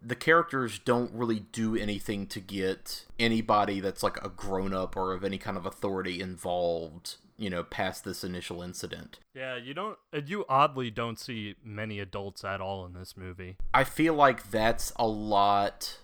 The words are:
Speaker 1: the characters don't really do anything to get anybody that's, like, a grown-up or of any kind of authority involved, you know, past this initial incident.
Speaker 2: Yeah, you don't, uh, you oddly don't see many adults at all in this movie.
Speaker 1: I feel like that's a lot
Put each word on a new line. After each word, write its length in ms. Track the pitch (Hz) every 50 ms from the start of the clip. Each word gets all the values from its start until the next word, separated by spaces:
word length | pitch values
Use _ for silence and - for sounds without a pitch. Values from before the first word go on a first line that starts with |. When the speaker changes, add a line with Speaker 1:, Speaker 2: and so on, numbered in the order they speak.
| -
Speaker 1:
the 120 | 117 123
characters 640 | - - 160 160 170 165 - - 135 127 113 101 101
don't 320 | - 127 120 120 123 - -
really 260 | 113 123 117 113 107
do 340 | 98 - - 113 113 110 110
anything 520 | 107 98 104 104 101 - - 110 101 98
to 140 | 92 - 107
get 680 | 92 - 98 98 95 92 95 - - - - - - - - -
anybody 640 | 117 117 113 113 107 110 110 104 101 98 101 98
that's, 220 | 95 98 92 - -
like, 200 | 101 - - -
a 60 | 98
grown-up 640 | 90 - - 98 95 95 95 98 98 95 92 90 -
or 200 | 98 95 92 95
of 100 | 90 98
any 140 | 95 98 95
kind 180 | - 113 95
of 80 | 95 85
authority 560 | 95 - - - 101 98 95 92 92 90 87
involved, 960 | 95 92 92 85 - 92 87 87 87 87 85 85 82 80 76 87 - - - - _ - _ -
you 100 | 113 98
know, 140 | 90 87 85
past 420 | - - - 101 92 92 - -
this 180 | 101 90 - -
initial 380 | 95 90 90 85 - 87 85
incident. 580 | 87 90 87 - - 85 87 85 82 - - - _ _ _
Speaker 2:
Yeah, 220 | 131 131 131 127
you 160 | 123 120 127 143
don't, 240 | 165 196 220 202 - _ _ -
uh, 60 | 151 143
you 180 | 143 190 208 190
oddly 440 | - 131 135 143 151 135 131 127 120
don't 280 | 104 - 117 117 113 107
see 360 | - - 123 113 104 104 98 - -
many 340 | 113 104 104 107 110 107 101
adults 440 | 101 95 - 104 98 101 95 - -
at 160 | 98 98 95
all 240 | 95 95 98 98 92
in 80 | 87 90
this 240 | 87 92 - -
movie. 400 | - 92 92 90 92 92 90 92 - - - -
Speaker 1:
I 120 | 135 135
feel 280 | - - - 156 165 160
like 380 | 147 143 135 123 - - 101
that's 420 | 110 110 110 113 117 - - - -
a 100 | - 120
lot 920 | 113 110 104 107 107 104 101 101 101 101 101 101 101 - - - - - -